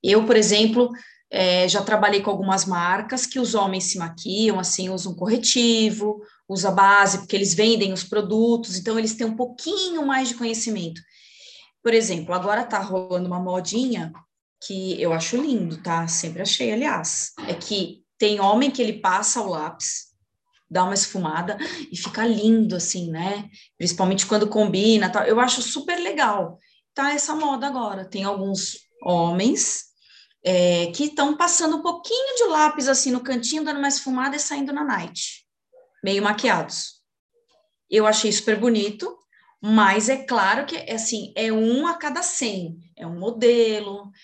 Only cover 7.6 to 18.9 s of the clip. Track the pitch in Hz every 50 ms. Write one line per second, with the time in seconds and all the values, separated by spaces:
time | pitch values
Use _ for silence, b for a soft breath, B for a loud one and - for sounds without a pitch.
7.6 | 214 226 226 - 202 190 185 175 - - 208 208 202 180 214 220 226 233 233 233
8.6 | - - 185 180 170 233 220 226 220 220 - - 233 220 220 233 247 240 - -
9.6 | - 320 415 381 381 359 339 320 285 277 269 262 262 240 - - 240 226 226 220
10.6 | - 226 214 185 170 165 165 - - B B B B B B B B B B B
11.6 | B B B _ - 233 226 226 220 185 175 165 160 175 175 180 175 202 208 233
12.6 | 240 - 220 196 190 185 185 185 185 185 180 180 180 180 175 180 185 185 180 180
13.6 | 170 - 208 233 262 254 226 180 160 165 160 - _ _ _ _ _ _ _ _
14.6 | - - 196 190 185 185 175 - 170 170 160 165 165 - 233 254 302 302 247 202
15.6 | 175 165 160 - - 175 165 165 165 165 - - - 165 160 175 202 - - -
16.6 | 254 226 214 233 285 294 220 170 160 - - - - - - - - - 170 -
17.6 | - - 214 196 180 - - - _ _ _ - 220 208 208 202 196 196 214 240
18.6 | 285 269 254 254 233 214